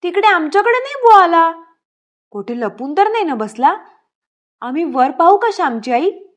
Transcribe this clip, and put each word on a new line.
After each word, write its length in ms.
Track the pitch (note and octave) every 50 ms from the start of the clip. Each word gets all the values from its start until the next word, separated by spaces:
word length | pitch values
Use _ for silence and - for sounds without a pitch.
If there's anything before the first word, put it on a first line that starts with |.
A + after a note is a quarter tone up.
| -
"तिकडे 240 | F4+ F4 G4 G4 A4
आमच्याकडे 520 | G4 F4 D#4 D4+ C#4+ G4 G4+ A4+ A#4 B4+
नाही 220 | B4+ C5+ C#5+ C#5
बुवा 220 | B4+ A#4 A4 G4+ F#4
आला, 380 | E4+ E4+ E4+ E4 E4 E4 - - _ _ _ _ _ _ _ _ _ _ _ _ _
कुठे 300 | _ G#3 G3 G3 A#3+ A#3+
लपून 340 | A#3+ G3+ - - A#3+ C#4 D4 E4
तर 140 | G4+ G#4+
नाही 120 | G#4+ A4+ G#4
ना 120 | E4 C#4
बसला? 420 | A3+ G#3+ G#3+ G#3+ - B3 D4 F4+ A4+ - _ _ _ _ _ _ _ _ _ _ _ _ _ _ _
आम्ही 220 | - A#3+ B3 D4+ E4+
वर 280 | D#4 B3+ C4+ B3+ B3+
पाहू 260 | B3+ B3+ E4+ E4+ G4 G4+
का 120 | G#4 A#4 G4
श्यामची 380 | - F4+ C#4 A#3+ A3+ G#3 B3+
आई?" 200 | B3 A#3+ D4+ F#4+ - - - _ _